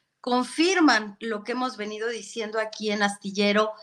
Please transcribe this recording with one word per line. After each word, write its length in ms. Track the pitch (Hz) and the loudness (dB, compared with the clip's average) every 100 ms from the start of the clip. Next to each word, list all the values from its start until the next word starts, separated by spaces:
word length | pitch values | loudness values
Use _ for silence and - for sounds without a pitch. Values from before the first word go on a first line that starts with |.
| _ _ | _ _
confirman 960 | 247 247 247 - 339 370 302 220 214 196 | -2 0 0 2 2 6 6 6 2 -8
lo 240 | 226 214 | -6 -6
que 80 | 214 | -6
hemos 240 | 247 254 202 | -4 -4 -6
venido 320 | 208 214 226 | -8 -6 -6
diciendo 500 | 226 202 233 214 220 | -6 -8 -8 -4 -4
aquí 320 | 220 - 214 | -4 -4 -2
en 140 | 208 | 0
Astillero 680 | 202 202 196 196 202 208 214 - | 0 -2 -6 0 2 4 2 -2